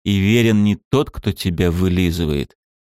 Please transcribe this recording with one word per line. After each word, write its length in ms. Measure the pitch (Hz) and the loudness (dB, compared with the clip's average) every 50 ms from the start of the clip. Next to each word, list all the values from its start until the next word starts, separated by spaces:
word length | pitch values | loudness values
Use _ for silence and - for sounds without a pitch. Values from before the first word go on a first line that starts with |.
| - | -4
и 120 | 104 101 98 | -2 0 2
верен 460 | 95 101 113 120 113 113 110 104 104 | 2 2 2 4 4 4 2 2 2
не 120 | 104 101 | 2 0
тот, 340 | - _ _ - 135 151 - | -2 _ _ 0 0 0 -2
кто 220 | - - - 107 95 | -6 -8 -6 -6 -6
тебя 380 | - - 95 82 78 92 87 | -4 -4 -4 -2 -2 0 0
вылизывает. 840 | 82 90 92 90 90 92 92 85 85 87 85 76 73 71 65 - _ _ _ _ _ _ _ | 0 0 0 0 0 0 0 0 -2 -2 -2 -2 -2 -4 -6 -8 _ _ _ _ _ _ _